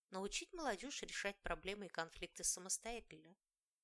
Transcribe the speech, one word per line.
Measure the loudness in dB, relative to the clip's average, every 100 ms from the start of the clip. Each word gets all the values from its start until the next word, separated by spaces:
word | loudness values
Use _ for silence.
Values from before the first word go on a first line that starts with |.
| _
Научить | -2 0 0 -2
молодежь | 0 2 2 0 -4
решать | -2 0 0 0
проблемы | 0 0 0 -2 -2
и |
конфликты | 0 -2 -2 -8 0
самостоятельно. | 2 2 2 0 0 -4 -6 -14 -16 -20 _ _ _ _